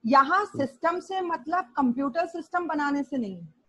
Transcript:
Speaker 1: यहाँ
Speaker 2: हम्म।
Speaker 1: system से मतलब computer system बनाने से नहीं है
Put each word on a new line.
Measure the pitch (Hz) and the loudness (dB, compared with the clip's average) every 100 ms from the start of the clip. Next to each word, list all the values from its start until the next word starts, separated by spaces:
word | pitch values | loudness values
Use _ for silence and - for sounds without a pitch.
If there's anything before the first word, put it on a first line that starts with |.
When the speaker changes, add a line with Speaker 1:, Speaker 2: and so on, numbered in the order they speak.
Speaker 1:
यहाँ | 226 269 269 370 | 6 6 6 2
Speaker 2:
हम्म। | 415 - | 0 -2
Speaker 1:
system | 269 - 330 349 | -4 0 -2 -2
से | 349 381 | -4 -4
मतलब | 349 320 311 349 359 - | -2 -4 -2 -2 -2 0
computer | 262 240 277 330 339 | 2 2 -2 -2 -4
system | 339 - 359 339 | -6 -4 -4 -2
बनाने | 302 285 285 | -2 0 -2
से | 277 277 | -2 -4
नहीं | 208 180 | -4 -8
है | 165 _ | -14 _